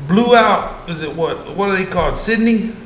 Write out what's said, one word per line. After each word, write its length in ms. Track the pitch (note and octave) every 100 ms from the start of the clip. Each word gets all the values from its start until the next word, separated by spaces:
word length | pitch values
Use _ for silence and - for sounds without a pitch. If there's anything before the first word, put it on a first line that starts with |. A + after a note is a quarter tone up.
| C#3+
blew 280 | G3 A#3+ A#3
out, 520 | G#3+ F#3 - - -
is 140 | D#3
it 140 | D#3 D#3+
what? 400 | D#3 C#3 - E3
What 140 | G3+
are 60 | F#3
they 100 | F3+
called? 300 | F3 D3+ -
Sydney? 580 | G#3 A3 A3+ A3 - -